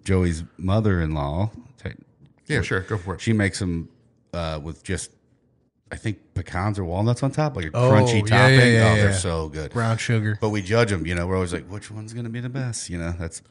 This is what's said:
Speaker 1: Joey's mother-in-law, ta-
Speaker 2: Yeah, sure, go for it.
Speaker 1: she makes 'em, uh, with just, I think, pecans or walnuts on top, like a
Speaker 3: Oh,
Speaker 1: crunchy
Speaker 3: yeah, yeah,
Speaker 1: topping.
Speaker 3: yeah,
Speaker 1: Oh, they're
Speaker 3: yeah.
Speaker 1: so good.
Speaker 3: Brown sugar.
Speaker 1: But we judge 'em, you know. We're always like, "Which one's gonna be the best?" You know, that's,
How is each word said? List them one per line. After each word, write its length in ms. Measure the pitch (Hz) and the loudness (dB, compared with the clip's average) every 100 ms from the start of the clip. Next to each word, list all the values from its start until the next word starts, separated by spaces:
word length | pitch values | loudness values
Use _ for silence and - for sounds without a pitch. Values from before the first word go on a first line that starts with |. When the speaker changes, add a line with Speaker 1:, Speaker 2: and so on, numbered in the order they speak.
Speaker 1:
Joey's 380 | - 92 90 80 85 - | -2 0 2 -2 -8 -8
mother-in-law, 920 | 92 104 107 92 80 78 71 80 110 - - _ | -2 0 2 0 0 -2 -4 -2 -4 -6 -20 _
ta- 120 | - - _ _ _ _ _ | -16 -16 _ _ _ _ _
Speaker 2:
Yeah, 160 | 147 | -4
sure, 180 | - 101 | -2 -4
go 180 | 90 107 | -2 -6
for 160 | 90 | -6
it. 60 | 90 | -6
Speaker 1:
she 120 | - | 0
makes 280 | 110 98 - | 2 2 0
'em, 260 | 92 85 78 _ _ _ _ | -4 -4 -8 _ _ _ _
uh, 260 | 85 82 78 | -8 -6 -6
with 200 | 76 78 | -10 -12
just, 280 | - 90 - _ _ _ _ _ _ _ _ | -6 -6 -6 _ _ _ _ _ _ _ _
I 40 | - | -10
think, 220 | 113 104 _ | -8 -10 _
pecans 440 | - 85 92 101 101 | -10 -8 -4 -4 -4
or 60 | |
walnuts 380 | 90 90 107 120 | -4 -2 0 0
on 80 | - | -2
top, 240 | - 151 | -2 -4
like 120 | 135 82 | -4 -6
a 40 | |
Speaker 3:
Oh, 160 | 120 127 | 2 6
Speaker 1:
crunchy 380 | 135 123 110 104 | 6 6 2 4
Speaker 3:
yeah, 200 | 113 131 | 6 8
yeah, 80 | 131 | 8
Speaker 1:
topping. 140 | 123 | 8
Speaker 3:
yeah, 160 | 113 110 | 6 6
Speaker 1:
Oh, 40 | 107 | 6
they're 140 | 101 | 4
Speaker 3:
yeah. 60 | 98 | 2
Speaker 1:
so 320 | 92 82 80 | 0 -2 -4
good. 240 | 76 73 | -6 -6
Speaker 3:
Brown 260 | 123 113 113 | -4 -2 -2
sugar. 400 | - 113 107 104 | 0 0 0 -2
Speaker 1:
But 80 | 110 | -2
we 120 | 107 | -2
judge 280 | 92 113 113 | 0 2 2
'em, 140 | 95 80 | 0 -2
you 80 | |
know. 120 | 87 87 | -4 -2
We're 80 | 95 | -2
always 160 | 90 | -2
like, 140 | 87 87 | -6 -10
"Which 220 | 101 - | -14 -14
one's 220 | 107 107 | -14 -14
gonna 160 | 113 117 | -10 -10
be 100 | 117 | -8
the 80 | 123 | -8
best?" 400 | 131 127 113 - | -6 -6 -8 -8
You 100 | 87 | -6
know, 140 | 85 85 | -6 -6
that's, 240 | 82 - _ | -8 -12 _